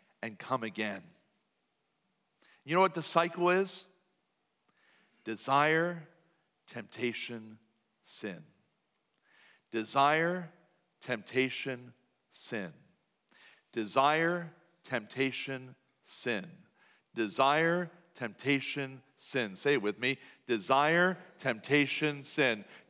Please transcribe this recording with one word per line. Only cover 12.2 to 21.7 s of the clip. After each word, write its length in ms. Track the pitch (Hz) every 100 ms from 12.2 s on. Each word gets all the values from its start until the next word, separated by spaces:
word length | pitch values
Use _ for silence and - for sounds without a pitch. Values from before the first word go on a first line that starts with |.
| _
sin. 420 | - - 113 90 - _ _ _ _ _ _ - _ _
Desire, 800 | 113 104 135 139 156 165 175 170 - _ _
temptation, 920 | - 123 107 131 135 - - 131 127 - _ _
sin. 420 | - - 123 107 90 - - _ _ _ _ 117
Desire, 760 | 107 95 135 151 165 175 170 - _
temptation, 880 | - 120 98 135 139 - 143 135 131 _ -
sin. 400 | - 139 107 92
Say 180 | 143
it 80 | 139
with 180 | 104 101
me. 180 | 127 135 - - -
Desire, 680 | 113 92 135 151 170 185 180 - -
temptation, 840 | 131 110 -